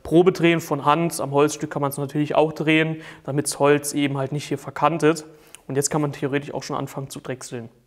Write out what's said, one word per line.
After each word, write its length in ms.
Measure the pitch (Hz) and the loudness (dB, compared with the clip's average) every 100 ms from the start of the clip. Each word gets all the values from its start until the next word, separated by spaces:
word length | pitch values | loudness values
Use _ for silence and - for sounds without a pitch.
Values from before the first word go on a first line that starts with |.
Probe 320 | - 160 185 | 4 6 6
drehen 260 | 185 170 165 | 6 2 2
von 240 | 160 143 | 0 0
Hand. 380 | 139 156 165 - | 2 2 2 -2
Am 100 | 139 | 0
Holzstück 400 | 143 147 147 151 | 2 2 0 -6
kann 100 | 147 | -4
man's 160 | 139 139 | -4 -4
natürlich 380 | 139 147 147 143 | -4 -2 0 2
auch 160 | 156 | 2
drehen, 500 | 156 156 156 160 160 - - | 0 2 2 2 -4 -10 -14
damit's 360 | - 143 143 - | -4 -2 -2 2
Holz 340 | 143 147 143 | 4 4 2
eben 240 | 147 143 139 | -2 -2 -2
halt 160 | 135 | -4
nicht 160 | 147 - | -4 -4
hier 80 | 139 | -8
verkantet. 680 | - - 147 165 151 165 - - - - - | -6 0 0 4 2 2 -8 -20 -20 -20 -6
Und 100 | 135 | -2
jetzt 120 | 139 | 0
kann 120 | 156 | -2
man 100 | 147 | -2
theoretisch 420 | - 139 139 143 | -4 -4 -4 -4
auch 100 | - | -10
schon 120 | - 135 | -6 -6
anfangen 340 | 139 - 139 | -6 -10 -10
zu 120 | 147 | -12
drechseln. 480 | - 127 - 123 117 _ | -10 -12 -10 -12 -12 _